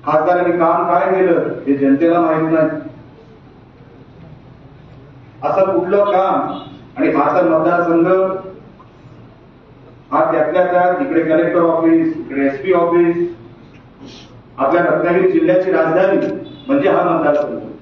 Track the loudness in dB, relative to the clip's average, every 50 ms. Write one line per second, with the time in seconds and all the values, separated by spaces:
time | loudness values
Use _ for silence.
0 | -4 0 0 0 2 2 0 0 0 0 0 0 0 0 0 0 0 0 0 0
1 | 0 0 0 0 2 2 2 0 -2 -4 -8 -6 -2 -2 -2 0 2 2 2 2
2 | 2 2 2 2 2 0 0 -2 0 0 0 0 0 0 -2 -8 -12 -14 -18 -20
3 | -20 -20 -20 -20 -20 -20 -20 -20 -20 -20 -20 -20 -20 -20 -20 -20 -20 -20 -20 -20
4 | -20 -20 -20 -20 -20 -20 -20 -20 -20 -20 -20 -20 -20 -20 -20 -20 -20 -20 -20 -20
5 | -20 -20 -20 -20 -20 -20 -18 -8 -6 -2 0 2 2 2 2 -2 0 2 2 2
6 | 2 2 2 0 2 2 -2 -2 -4 -6 -8 -12 -12 -16 -20 -20 -20 -16 -6 -2
7 | -2 0 0 0 0 2 2 2 2 2 2 2 2 0 0 0 0 2 2 2
8 | 2 2 2 2 0 -2 -4 -8 -10 -14 -18 -20 -20 -20 -20 -20 -20 -20 -20 -20
9 | -20 -20 -20 -20 -20 -20 -20 -20 -20 -20 -20 -20 -20 -20 -20 -20 -20 -20 -20 -20
10 | -12 -4 -2 -2 0 0 0 0 -2 0 0 0 0 2 2 2 2 2 0 -2
11 | -4 0 0 0 0 2 2 2 2 2 0 2 2 2 2 2 2 2 2 2
12 | 2 0 -4 -6 -10 -8 -4 -2 -2 -2 -2 -4 -2 0 0 2 2 2 2 2
13 | 2 2 0 -2 -4 -6 -6 -14 -20 -20 -20 -20 -20 -20 -20 -20 -20 -20 -20 -20
14 | -20 -20 -20 -20 -20 -20 -20 -20 -20 -20 -8 -4 -2 0 0 0 0 0 0 0
15 | 0 0 0 2 2 2 2 2 2 2 2 2 2 0 0 0 0 0 2 0
16 | 2 2 2 0 -2 -4 -6 -8 -10 -14 -18 -16 -4 -2 -2 0 2 2 0 0
17 | 0 0 -2 0 0 0 0 0 -2 -4 -8 -10 -12 -14 -18 -20